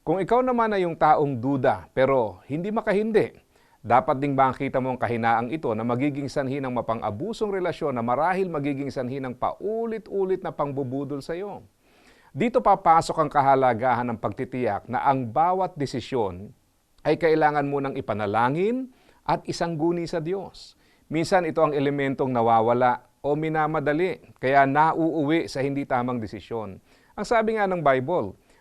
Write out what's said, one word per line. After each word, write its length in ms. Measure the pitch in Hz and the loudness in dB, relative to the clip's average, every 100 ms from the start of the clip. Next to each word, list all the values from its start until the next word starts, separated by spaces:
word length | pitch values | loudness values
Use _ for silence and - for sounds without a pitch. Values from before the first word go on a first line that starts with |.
Kung 160 | - 175 | 0 -2
ikaw 240 | 185 233 | 2 2
naman 320 | 254 240 226 | 2 2 0
ay 160 | 202 180 | 0 -2
yung 80 | 147 | 2
taong 400 | 156 151 143 131 | 2 4 2 0
duda, 480 | 123 139 127 101 - | -2 2 2 0 -4
pero 480 | - 131 135 110 92 - | 0 4 4 0 -6 -8
hindi 240 | 147 180 | -6 -4
makahindi, 640 | 220 220 196 214 214 123 - _ _ _ _ | -4 0 0 2 2 0 -4 _ _ _ _
dapat 320 | 110 120 131 139 | 2 2 4 -2
ding 160 | 143 | 0
makita 480 | 135 135 123 135 131 | 2 2 2 -2 -2
mo 160 | 127 123 | -2 -2
ang 0 | |
kahinaang 560 | 107 117 113 117 120 | -2 0 2 0 0
ito 160 | 110 143 110 | -4 -4 -2
na 80 | |
magiging 480 | 117 123 147 139 139 | -2 0 0 -2 -6
sanhi 320 | 151 131 143 | -4 -4 -4
ng 80 | 135 123 | -4 -4
mapang-abusong 720 | 110 113 107 104 180 226 208 | -4 -4 -4 -6 -8 -4 -4
relasyon 400 | 196 180 151 156 | -2 -4 -2 -4
na 80 | 127 | -2
marahil 480 | 117 123 160 185 190 | 0 0 0 0 -2
magiging 400 | 160 143 139 139 | -4 -4 -4 -6
sanhi 320 | 139 123 139 | -6 -6 -6
ng 160 | 131 123 | -8 -4
paulit-ulit 1040 | 104 - 196 220 226 220 202 196 190 190 | -4 -4 -6 -4 -4 -8 -8 -4 -2 -2
na 80 | 180 | -4
pangbubudol 720 | - 147 139 131 131 139 143 | -6 -4 -4 -4 -6 -6 -8
sa 160 | - 170 | -8 -8
iyo. 240 | 202 180 101 _ _ _ _ _ _ | -8 -12 -18 _ _ _ _ _ _
Dito 320 | 135 226 254 | -2 2 2
papasok 560 | 214 190 185 165 156 156 | 4 4 6 4 4 0
ang 80 | 147 | 2
kahalagahan 800 | 147 139 135 131 113 127 117 123 113 | 4 6 6 6 2 2 0 0 -2
ng 20 | |
pagtitiyak 680 | 117 101 131 127 120 98 - | -4 -4 -6 -2 -2 -2 -4
na 160 | 123 | -2
ang 240 | 139 135 120 | 2 2 0
bawat 480 | 113 170 185 185 180 | 0 2 2 -2 -4
desisyon 800 | 135 131 - 131 104 87 104 - _ _ _ _ | -6 -6 -4 -2 -2 -4 -14 -20 _ _ _ _
ay 160 | - 156 | -2 0
kailangan 480 | 165 156 151 147 143 | 2 4 4 2 -2
mo 160 | 139 | -2
nang 160 | 139 131 | -4 -6
ipanalangin 880 | 131 104 107 107 120 151 196 254 262 _ _ _ - | -6 -4 0 2 2 0 -2 -2 -6 _ _ _ -4
at 160 | 170 | -4
isangguni 640 | - - 170 165 165 175 165 | -4 -6 -4 -2 -2 -2 -4
sa 160 | 175 | -6
Diyos. 480 | 156 196 85 - - _ _ _ _ | -6 -8 -8 -18 -20 _ _ _ _
Minsan 320 | 147 160 185 | -4 2 2
ito 160 | 170 165 | 2 2
ang 160 | 156 147 | 2 2
elementong 560 | 143 143 139 135 139 | 0 0 -2 0 0
nawawala 720 | 123 117 113 113 120 123 123 _ _ 139 | 2 4 4 4 4 2 0 _ _ -4
o 80 | |
minamadali, 880 | 147 156 156 156 160 143 147 185 147 - - | -2 -2 0 0 0 -2 0 -2 -4 -12 -4
kaya 240 | 131 139 135 | 2 4 6
nauuwi 800 | 139 160 143 165 151 143 165 - | 4 2 4 0 0 2 0 0
sa 80 | 143 | -4
hindi 240 | 139 139 | -4 -4
tamang 400 | 139 131 123 123 | -2 -2 -2 -4
desisyon. 560 | 123 104 - 117 104 90 _ _ _ - | -6 -10 -8 -8 -8 -14 _ _ _ -12
Ang 80 | 208 | 0
sabi 320 | 233 220 220 | 2 2 0
nga 80 | 196 | 0
ng 160 | 180 | 2
Bible, 560 | 143 131 131 175 104 - _ _ | 2 2 2 -2 -4 -10 _ _